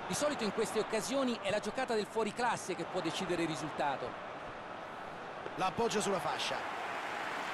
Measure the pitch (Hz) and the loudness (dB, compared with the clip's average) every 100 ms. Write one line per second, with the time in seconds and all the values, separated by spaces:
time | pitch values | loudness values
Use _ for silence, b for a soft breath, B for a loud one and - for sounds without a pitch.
0 | - 185 294 285 208 214 220 220 202 220 | -2 2 2 2 2 2 2 2 2 0
1 | 190 269 254 226 190 208 214 254 247 220 | 2 2 2 2 2 2 2 0 2 2
2 | 196 220 220 226 240 185 - 175 160 180 | 2 0 0 2 2 2 0 -2 -2 0
3 | 165 - 180 170 165 156 151 - 147 127 | 0 0 2 2 2 0 -2 0 2 2
4 | 120 - - - - - - - - - | -2 -6 -8 -8 -8 -8 -10 -10 -10 -10
5 | - - - - - - 185 185 226 208 | -8 -8 -8 -8 -6 0 0 4 4 4
6 | 196 185 160 123 - - - - - - | 4 2 2 0 0 0 -2 -4 -4 -4
7 | - - - - - | -4 -4 -2 -2 -2